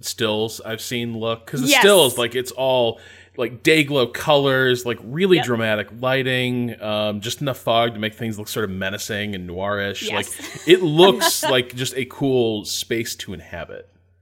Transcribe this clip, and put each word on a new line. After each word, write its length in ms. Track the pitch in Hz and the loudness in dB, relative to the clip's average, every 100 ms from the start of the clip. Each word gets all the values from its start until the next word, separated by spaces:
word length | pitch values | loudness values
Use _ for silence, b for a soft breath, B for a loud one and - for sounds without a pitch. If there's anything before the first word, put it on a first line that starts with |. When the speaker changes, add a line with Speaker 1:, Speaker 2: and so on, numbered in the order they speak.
Speaker 1:
stills 600 | - - 110 107 113 - | -10 -2 -2 0 -2 -6
I've 200 | 107 110 | -10 -10
seen 360 | - 123 117 113 | -6 -6 -6 -4
look? 280 | 113 113 - | -4 -4 -6
'Cause 140 | 135 | -2
the 60 | - | 2
Speaker 2:
Yes. 120 | 269 | 6
Speaker 1:
stills, 360 | 208 196 135 120 | 8 8 6 2
like, 160 | 120 | -2
it's 160 | 123 123 | -2 -6
all, 480 | - 131 127 117 110 B B B - | -2 0 2 2 -2 B B B -6
like, 260 | 117 123 | -6 0
day 220 | - 156 | 4 4
glow 220 | 139 143 120 | 4 0 0
colors, 800 | - - 147 139 131 131 123 120 | 0 2 4 4 4 2 0 -2
like, 120 | 110 | -6
really 340 | 101 147 190 175 | -8 0 4 4
Speaker 2:
Yep. 80 | |
Speaker 1:
dramatic 440 | 127 117 113 107 101 113 | 2 0 0 -2 -4 -4
lighting, 800 | 127 131 131 127 123 123 120 113 | -2 0 0 -2 -2 -2 -4 -6
um, 400 | 107 107 107 104 | -4 -2 -2 -4
just 200 | 117 - | -6 -6
enough 160 | 143 123 | -6 -4
fog 360 | - 117 120 | 0 2 2
to 60 | 107 | 0
make 140 | 107 | -6
things 240 | 107 113 104 | -4 -8 -8
look 100 | 104 | -6
sort 160 | 120 | -4
of 60 | 104 | -4
menacing 640 | 92 95 101 - 104 104 | -4 -6 -6 -6 -6 -4
and 140 | 98 90 | -6 -8
noirish. 600 | 87 98 104 98 98 214 | -6 -4 -2 -4 -6 -6
Speaker 2:
Yes. 300 | - 104 - | -6 -6 -10
Speaker 1:
Like, 300 | - - 151 | -12 -4 4
it 140 | 180 | 4
looks 600 | 175 156 190 208 - - | 4 6 6 6 2 2
Speaker 2:
<laughs> 60 | - | 2
Speaker 1:
like 260 | 127 123 | 0 0
just 200 | 123 123 127 | -4 -4 -4
a 100 | 127 | -6
cool 580 | - 139 127 123 107 | -4 0 2 2 0
space 500 | - - - 117 107 - | -6 -8 -4 -4 -4 -10
to 180 | - | -12
inhabit. 540 | 87 - 85 78 50 - _ _ _ | -14 -12 -14 -12 -14 -18 _ _ _